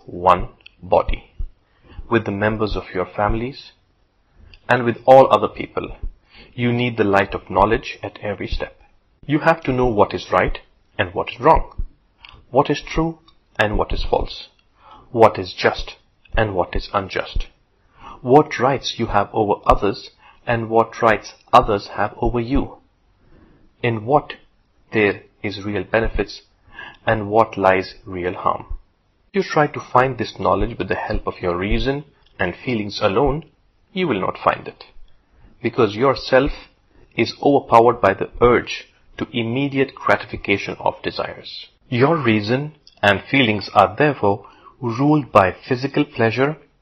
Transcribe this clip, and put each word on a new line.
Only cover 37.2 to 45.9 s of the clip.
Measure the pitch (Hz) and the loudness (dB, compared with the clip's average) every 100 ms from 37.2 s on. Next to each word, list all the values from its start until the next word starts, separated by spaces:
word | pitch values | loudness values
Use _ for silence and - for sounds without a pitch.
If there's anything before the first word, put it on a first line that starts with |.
| 113 - | -4 -2
overpowered | 139 135 - 117 120 117 | 2 2 4 6 6 4
by | 98 98 | 2 0
the | - - | -4 2
urge | 120 104 - - - _ _ - | 4 4 0 -10 -16 _ _ -12
to | - | -8
immediate | 117 113 127 143 135 131 | -4 -4 -2 -2 -2 -4
gratification | - - 101 - - - 101 - - | -2 0 0 -2 -8 -2 -2 -4 -4
of | - - | -4 -4
desires. | - - - - - - - _ _ | -6 -6 -8 -10 -18 -18 -20 _ _
Your | 120 139 165 | 2 2 4
reason | 120 107 104 131 151 - _ _ | 2 0 0 -2 -4 -14 _ _
and | 101 95 - | 2 2 0
feelings | 139 113 104 - | 0 0 -2 0
are | 107 92 - | 2 2 2
therefore | 147 131 101 104 - - - _ | 0 0 0 -2 -6 -20 -20 _
ruled | 117 113 147 151 123 | -8 0 2 2 2
by | 104 92 - - | 4 4 0 -4
physical | 123 135 | -4 -2